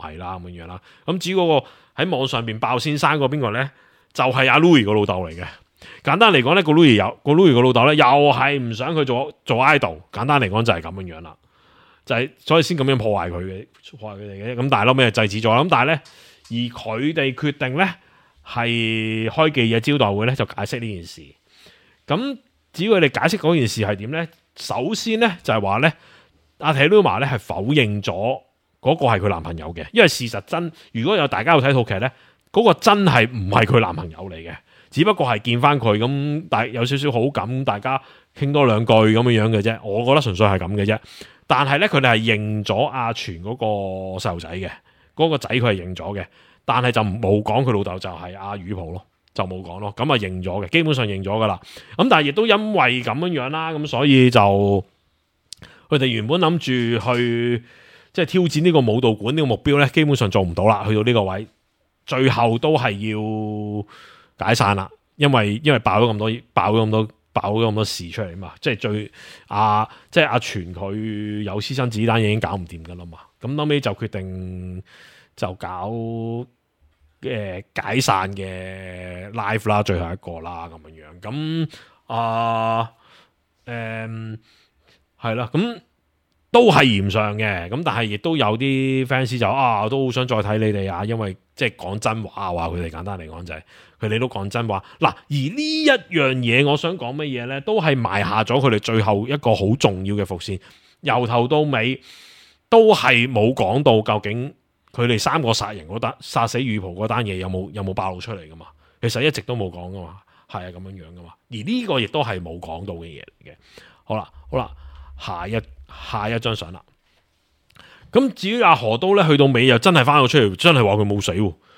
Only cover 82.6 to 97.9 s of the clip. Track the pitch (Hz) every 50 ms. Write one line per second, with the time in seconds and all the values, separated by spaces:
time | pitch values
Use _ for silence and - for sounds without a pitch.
82.6 | 113 113 113 113 113 113 - _ _ _ _ _ _ _ _ _ _ _ _ _
83.6 | _ 123 120 117 113 113 113 113 113 113 113 113 110 110 110 110 _ _ _ _
84.6 | _ _ _ _ _ _ _ _ _ _ _ _ - 113 110 120 120 120 - 156
85.6 | 214 240 - - - _ _ _ _ _ _ _ _ _ _ _ _ _ - 240
86.6 | 240 214 147 147 143 127 104 98 98 101 92 110 107 104 104 107 110 107 98 87
87.6 | 85 90 113 147 175 151 104 117 117 107 104 104 - 160 165 147 117 104 107 113
88.6 | 139 139 135 131 135 131 131 131 131 123 135 127 131 107 127 120 113 98 120 139
89.6 | 131 120 113 101 107 110 135 135 135 127 113 131 127 123 120 107 101 104 107 110
90.6 | 110 107 104 101 95 95 87 90 104 110 113 113 107 98 92 - _ _ _ -
91.6 | 135 117 - - - 90 101 110 - 117 110 113 101 90 - 101 98 92 87 85
92.6 | 82 82 87 87 85 82 80 80 90 104 98 90 80 78 82 87 90 82 78 80
93.6 | - _ - - - _ _ _ 117 107 107 113 131 123 - 101 98 101 - 120
94.6 | 117 107 98 95 - - - - 160 110 - - - - 147 143 131 156 226 294
95.6 | 311 311 311 311 311 294 262 214 170 - 180 156 139 131 127 127 123 117 117 131
96.6 | 143 143 147 143 - 165 185 156 123 120 135 151 151 143 127 120 120 127 135 139
97.6 | 135 214 214 214 156 160